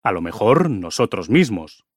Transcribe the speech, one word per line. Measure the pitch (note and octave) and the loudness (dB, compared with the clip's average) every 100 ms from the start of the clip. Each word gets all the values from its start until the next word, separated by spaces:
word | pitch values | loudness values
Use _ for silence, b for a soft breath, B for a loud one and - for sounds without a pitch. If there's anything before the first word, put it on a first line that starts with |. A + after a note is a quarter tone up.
A | A#2 | -2
lo | F2+ | -4
mejor | E2+ - G#2+ D3 F3 | -6 0 2 4 2
nosotros | G#2+ F2 - A#2 - F2 | -2 -6 -4 -2 -2 0
mismos. | E3+ D3 F#2 D#2 - _ | 2 2 -2 -10 -20 _